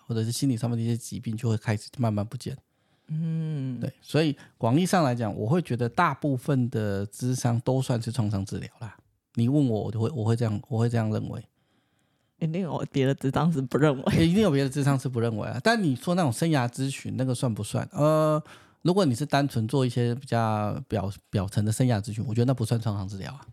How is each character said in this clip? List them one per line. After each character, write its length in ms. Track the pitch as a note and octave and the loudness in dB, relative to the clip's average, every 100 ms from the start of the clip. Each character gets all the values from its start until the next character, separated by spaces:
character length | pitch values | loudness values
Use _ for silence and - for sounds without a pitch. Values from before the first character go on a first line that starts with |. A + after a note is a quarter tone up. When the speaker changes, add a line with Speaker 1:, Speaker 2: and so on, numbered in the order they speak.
| - | -6
Speaker 1:
或 40 | |
者 120 | A2+ | -2
是 80 | A2 | -2
心 160 | B2 C#3 | 0 -2
理 80 | A2+ | 0
上 120 | A#2+ | -2
面 80 | A#2 | -2
的 60 | |
一 40 | A2+ | -2
些 80 | A#2 | -4
疾 240 | - G2 | -6 -10
病， 160 | A#2 A2 | -8 -4
就 120 | A#2+ | -2
会 80 | G#2+ | 0
开 200 | - G#2 | 0 -4
始 120 | - - | -4 -4
慢 140 | A2+ | -2
慢 140 | G#2 G2+ | -2 -4
不 100 | B2 | -8
见。 200 | B2 C3+ _ _ _ _ - | -10 -12 _ _ _ _ -10
Speaker 2:
嗯。 720 | D#3 E3 D#3+ D#3 D3 C3 A#2 | -6 -4 -4 -4 -4 -6 -6
Speaker 1:
对， 120 | C3 - | -8 -8
所 220 | - D3 | -2 0
以 140 | D#3+ C3+ - _ | 0 -2 -10 _
广 220 | A2+ C#3+ | 2 2
义 80 | F#3 | 4
上 160 | F#3+ | 4
来 140 | C#3 A#2+ | 2 2
讲， 180 | G#2+ | -2
我 140 | E2+ G#2+ | -2 0
会 120 | F3 | 0
觉 160 | - A#2+ | 0 -2
得 120 | A#2+ | 0
大 260 | - E3+ | 2 0
部 220 | C3+ D3+ C3 | 0 -2 0
分 340 | - C3+ A#2+ | 0 2 2
的 340 | A2+ G#2 G2 G2+ | 0 -2 -2 -4
咨 260 | - B2+ | -4 -2
商 240 | B2+ A#2 A#2 | 0 0 0
都 200 | C3+ C3 | 0 0
算 180 | C3 A2+ | 0 -2
是 120 | - | -2
创 180 | - G#2 | -2 0
伤 160 | G2+ G2 | -2 -4
治 120 | G2 | -6
疗 120 | - - | -10 -12
啦。 180 | A2 - _ _ _ | -14 -14 _ _ _
你 140 | - A#2 | -2 2
问 200 | D3 C3 | 2 2
我， 140 | G#2+ | 0
我 80 | F#2+ | -2
就 80 | A2+ | -2
会， 100 | A2+ | -2
我 140 | C#3 | 0
会 120 | A2 A#2 | 0 2
这 80 | |
样， 180 | A2+ G#2 - | 0 -2 -2
我 100 | A2+ | 0
会 100 | A#2+ | 2
这 80 | A#2 | 2
样 140 | A2 | 0
认 180 | A2 G#2+ | -2 -4
为。 160 | A2+ - _ _ _ _ _ _ _ _ _ | -8 -14 _ _ _ _ _ _ _ _ _
Speaker 2:
一 80 | D#3+ | -4
定 160 | F3 | -2
有 240 | E3+ C3+ - | -4 -4 -2
别 120 | C#3 | 2
的 100 | C3 C3+ | 2 2
咨 180 | C3+ | -2
商 180 | C3+ D#3+ | 2 2
师 80 | C#3 | 0
不 160 | C3 C3 | 0 2
认 240 | D3+ C3+ | 4 2
为。 260 | - D3 E3 | 2 4 4
Speaker 1:
一 60 | |
定 100 | G3 | 4
有 80 | G#3 | 4
别 100 | C#3 | 4
的 80 | C#3 | 2
咨 140 | C#3+ | 2
商 120 | C3+ C3+ | 2 2
师 100 | C3 | 0
不 100 | A#2+ | 0
认 180 | A#2 G#2+ | 0 0
为 120 | F2+ | -4
啊。 100 | C3 | -2
但 200 | A3 A#3 | 2 2
你 140 | E3+ A#2+ | 2 0
说 180 | F3+ | 0
那 80 | F3+ | 2
种 100 | D3 | 2
生 160 | A2 E3 | 0 2
涯 180 | D3 A#2+ | 2 0
咨 200 | - C3+ | -2 -4
询， 280 | - G#2 G#2+ | -4 -6 -4
那 80 | |
个 100 | C3 | -2
算 180 | A#2+ B2+ | 0 -2
不 120 | G#2 | -2
算？ 220 | G2+ C3 - | -4 -4 -4
呃， 500 | - D3+ D#3 D#3 D3+ - - - _ | 0 2 4 2 0 -4 -16 -20 _
如 120 | D#3+ | 0
果 100 | F#3+ | 4
你 80 | D#3+ | 2
是 140 | A#2 D3 | 2 0
单 220 | C#3 C#3+ | 2 2
纯 180 | A#2 A2 | 0 0
做 180 | C#3+ | 2
一 40 | B2+ | 2
些 260 | B2 A#2+ | 2 0
比 120 | A#2+ C3+ | -2 -2
较 540 | A#2 A2+ G#2+ G#2 G#2 - | 0 2 0 -2 -4 -4
表-， 260 | G#2 F#2+ - _ | -4 -4 -8 _
表 200 | G#2+ F#2 | -2 0
层 160 | A2 | 0
的 80 | G#2 | 0
生 140 | A2 B2+ | 2 2
涯 120 | G#2+ | 2
咨 120 | G#2 | -2
询， 120 | G#2+ G#2 | -6 -2
我 40 | |
觉 80 | A2+ | 0
得 40 | |
那 100 | B2 | 2
不 100 | B2 | 0
算 160 | A2 A2+ | 0 0
创 160 | A2+ G2+ | 0 -4
伤 120 | F#2+ | -6
治 100 | G2 | -8
疗 140 | - | -12
啊。 80 | - - | -14 -20